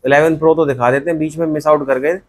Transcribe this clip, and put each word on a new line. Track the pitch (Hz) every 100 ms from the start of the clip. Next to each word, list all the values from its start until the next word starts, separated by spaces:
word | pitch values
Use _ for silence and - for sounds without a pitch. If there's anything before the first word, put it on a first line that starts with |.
| 131
इलेवन | 143 160 156
Pro | 160
तो | 160 147
दिखा | 127 123
देते | 135 156
हैं, | 165
बीच | 156 156
में | 165
miss | 151 151
out | 151 139
कर | 131
गए | 143 185